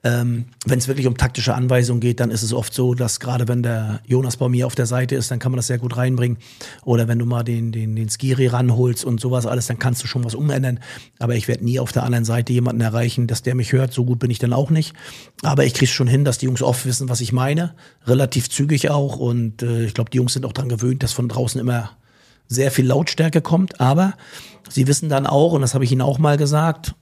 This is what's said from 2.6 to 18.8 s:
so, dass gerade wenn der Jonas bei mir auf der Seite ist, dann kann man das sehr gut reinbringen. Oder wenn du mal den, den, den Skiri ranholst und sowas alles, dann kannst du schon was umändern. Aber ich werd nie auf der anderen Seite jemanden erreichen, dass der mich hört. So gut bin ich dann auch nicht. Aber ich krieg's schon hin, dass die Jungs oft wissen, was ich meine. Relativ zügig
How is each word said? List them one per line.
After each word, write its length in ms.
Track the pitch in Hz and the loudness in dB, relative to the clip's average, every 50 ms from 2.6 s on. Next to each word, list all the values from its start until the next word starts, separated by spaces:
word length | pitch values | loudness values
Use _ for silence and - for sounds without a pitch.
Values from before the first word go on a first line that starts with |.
| 113 - - | -4 -4 -2
so, 200 | - 127 123 123 | 0 0 0 0
dass 280 | 123 123 110 - - | 0 -2 -2 -4 -4
gerade 260 | - 123 127 123 123 | -6 -4 -2 -2 0
wenn 160 | 113 123 123 120 | 0 0 0 0
der 380 | 117 117 110 110 107 107 107 - | 0 -2 -2 -2 -4 -6 -6 -2
Jonas 300 | - 127 127 131 123 120 | 0 0 2 2 0 -2
bei 140 | - 131 123 | -2 0 0
mir 180 | 123 123 127 | 2 0 0
auf 80 | 123 - | 0 0
der 100 | - 123 | -2 -2
Seite 300 | 110 123 127 127 123 135 | 0 0 -2 0 0 -2
ist, 160 | 131 113 - | -4 -2 -4
dann 80 | 127 117 | -4 -2
kann 140 | - 131 127 | -2 -2 -2
man 20 | |
das 100 | 127 120 | -2 -2
sehr 100 | - 127 | -2 -2
gut 180 | 117 120 120 117 | -2 -2 -4 -2
reinbringen. 440 | 117 123 127 127 120 123 123 117 110 - - - - - - - - - | 0 0 0 2 0 0 0 -2 -4 -8 -20 -20 -18 -18 -18 -18 -10 -2
Oder 240 | 127 120 117 113 | 2 2 2 2
wenn 120 | 113 117 117 | 2 0 0
du 60 | 120 | 0
mal 180 | 120 120 120 117 | 0 -2 -2 -2
den, 280 | 117 117 113 117 113 | -2 -2 -2 -2 -4
den, 240 | 110 113 110 110 110 | -4 -4 -4 -2 -2
den 140 | 110 110 110 | -4 -4 -4
Skiri 380 | - - 139 131 127 127 131 | -4 -4 0 0 2 4 2
ranholst 580 | 123 120 123 127 123 117 120 127 123 117 - - | 2 4 2 2 4 4 4 4 2 0 0 -2
und 160 | 131 120 110 | -2 -2 0
sowas 240 | 117 127 127 127 117 | 0 0 0 0 0
alles, 220 | 113 123 123 120 | 0 -2 -2 -2
dann 120 | - 120 113 | -4 -4 -2
kannst 240 | - 123 120 - - | 0 0 0 -2 -4
du 40 | |
schon 180 | 117 - 127 120 | -4 -4 -4 -4
was 100 | 113 110 | -2 -4
umändern. 460 | 123 151 151 139 131 131 127 120 123 - - - - - - _ _ | -2 -2 0 0 0 0 -2 -2 -4 -8 -14 -18 -18 -20 -20 _ _
Aber 160 | - 117 120 | -2 -2 -2
ich 120 | 117 - | 0 0
werd 140 | - 120 127 | -2 -4 -2
nie 180 | - 117 123 127 | -2 -2 -2 -2
auf 140 | 127 123 - | -2 -2 -2
der 100 | 127 123 | -2 0
anderen 220 | 123 123 117 117 | 2 0 0 0
Seite 260 | 110 113 120 117 - | 0 0 0 0 2
jemanden 300 | 123 123 123 123 113 117 | 0 2 2 0 0 0
erreichen, 460 | 117 113 107 117 117 120 - - 120 | 0 0 0 0 0 0 0 -2 -2
dass 160 | 113 120 - - | 0 -2 -2 -2
der 120 | 123 123 | -2 0
mich 160 | 127 117 - | 0 0 2
hört. 220 | - 127 135 127 123 | 2 2 2 0 0
So 100 | 127 123 | -2 0
gut 160 | 123 123 117 | 0 0 0
bin 100 | 131 123 | 0 -2
ich 100 | 120 - | -2 0
dann 120 | - 120 | 0 0
auch 180 | 120 127 139 131 | 2 0 2 2
nicht. 220 | 160 156 151 - - - - - - - - - _ - | 2 0 0 -2 -8 -18 -20 -20 -20 -20 -20 -20 _ -4
Aber 220 | - 156 139 139 139 | -2 0 2 4 2
ich 100 | 131 - | 2 4
krieg's 200 | - 139 123 - | 2 2 2 2
schon 140 | - 135 | 0 2
hin, 180 | 120 127 135 143 | 2 4 4 2
dass 120 | 139 123 | 2 0
die 100 | - - | 0 -2
Jungs 140 | 127 127 120 | -2 -2 0
oft 240 | 131 127 123 127 - | 0 0 0 0 -2
wissen, 220 | 127 120 - 135 | -4 -4 -2 -2
was 140 | 123 123 117 | -2 -2 -2
ich 100 | 123 107 | -2 -2
meine. 420 | 120 127 127 139 147 160 175 170 - - - - _ _ _ | 0 0 0 0 0 0 -2 -4 -6 -12 -20 -20 _ _ _
Relativ 440 | 220 - 147 139 127 - 131 117 - | 2 4 4 4 2 0 -2 -2 -2
zügig 400 | - - 143 147 160 131 | -2 -2 0 2 2 2